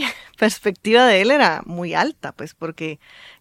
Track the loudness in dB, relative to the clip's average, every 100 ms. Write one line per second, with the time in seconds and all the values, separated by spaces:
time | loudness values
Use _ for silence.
0 | -6 -10 -18 -4 -2 -2 -6 -4 2 4
1 | 6 4 4 4 2 0 -8 -10 -6 -2
2 | -4 -6 -14 -14 -16 -12 -12 -10 -12 -14
3 | _ -20 -20 _